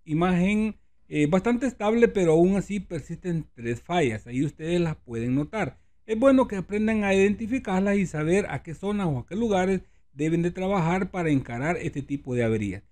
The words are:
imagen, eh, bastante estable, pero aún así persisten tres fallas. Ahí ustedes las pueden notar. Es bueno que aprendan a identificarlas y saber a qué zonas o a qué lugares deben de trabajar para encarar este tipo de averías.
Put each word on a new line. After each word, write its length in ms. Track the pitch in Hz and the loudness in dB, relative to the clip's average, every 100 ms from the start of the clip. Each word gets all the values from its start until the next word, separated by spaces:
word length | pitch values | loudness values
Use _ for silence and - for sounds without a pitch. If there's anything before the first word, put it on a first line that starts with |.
| - | -4
imagen, 720 | 151 180 175 190 214 214 - _ _ - | 0 2 2 2 0 -2 -6 _ _ -6
eh, 180 | 151 147 | 0 2
bastante 400 | 185 233 240 269 | 2 2 0 -2
estable, 440 | - 208 233 233 | -2 0 4 4
pero 240 | 202 170 | 4 4
aún 220 | 160 185 196 | 6 6 2
así 240 | - 202 | -2 -6
persisten 680 | - 165 - 165 185 165 - - | -8 -10 -10 -8 -4 -4 -6 -8
tres 260 | 117 120 | -6 -6
fallas. 460 | - 175 131 107 120 | -2 0 0 -2 -6
Ahí 180 | 127 147 | -4 -4
ustedes 340 | - 160 175 | -4 -2 0
las 180 | 165 151 | -2 -4
pueden 360 | - 113 120 | -8 -6 -2
notar. 460 | 135 151 214 180 - _ _ - | 0 -2 -4 -6 -8 _ _ -6
Es 140 | 220 | 2
bueno 280 | 269 262 254 | 6 6 4
que 100 | 196 | -2
aprendan 480 | 170 208 214 220 202 | -4 -2 0 2 2
a 100 | 190 | 4
identificarlas 840 | 202 202 220 262 214 185 202 202 | 4 2 -4 -4 -2 0 2 0
y 80 | 180 | 0
saber 400 | 156 156 196 - | -2 0 0 0
a 100 | 143 | -6
qué 140 | - 147 | -10 -8
zonas 320 | 196 208 180 | -6 -2 -2
o 100 | 127 | -4
a 80 | - | -6
qué 100 | 190 | -4
lugares 460 | 233 190 185 190 - _ _ | 0 0 0 -2 -6 _ _
deben 320 | 135 156 170 | -4 -2 0
de 80 | 175 | -2
trabajar 580 | 180 185 202 160 180 185 | -2 -2 0 0 0 -2
para 220 | 185 165 | -4 0
encarar 460 | 135 135 120 151 175 | 0 -2 -4 -4 -4
este 260 | 165 147 | -6 -8
tipo 320 | 135 139 135 123 | -8 -8 -4 -2
de 80 | |
averías. 400 | 113 110 101 98 - | 0 0 -2 -6 -12